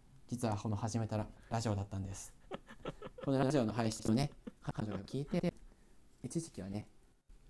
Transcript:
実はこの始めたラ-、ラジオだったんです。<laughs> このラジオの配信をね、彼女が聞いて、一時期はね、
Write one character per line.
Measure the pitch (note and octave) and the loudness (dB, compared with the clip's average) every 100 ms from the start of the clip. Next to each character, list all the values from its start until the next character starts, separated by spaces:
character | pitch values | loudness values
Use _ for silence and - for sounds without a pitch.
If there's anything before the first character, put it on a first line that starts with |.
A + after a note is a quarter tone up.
| - - - | -20 -20 -6
実 | A#2+ A#2 | 0 0
は | G#2 | 0
こ | A2 | 0
の | G2+ | 0
始 | A2+ A2+ | 0 0
め | A2 | 0
た | A2 | 0
ラ-、 | G#2+ - - | -2 -8 -4
ラ | A2+ | 0
ジ | A2+ | 2
オ | G2 | 2
だ | |
っ | G2 | 0
た | F#2+ | -4
ん | F#2+ | -4
で | |
す。 | F#2+ - - - | -6 -12 -16 -10
<laughs> | - - - - - - - | -10 -10 -10 -8 -8 -12 -4
こ | - | 2
の | C3+ | 4
ラ | C3 | 6
ジ | D3 | 6
オ | A2 | 4
の | |
配 | G#2+ A2+ | 2 0
信 | - - | 2 4
を | A2+ | 4
ね、 | C#3+ - - - | 4 -2 -16 -8
彼 | - - G#2 | -6 -2 -2
女 | F#3+ | -4
が | |
聞 | - C3+ | -4 -4
い | D3 | -2
て、 | F3 F3 - - - - - - - | 0 0 -2 -10 -20 -20 -20 -20 -12
一 | B2 E3 | -6 -4
時 | D#3+ | -4
期 | - | -8
は | F#2+ | -6
ね、 | G2+ - - - _ - - | -6 -8 -14 -20 _ -20 -20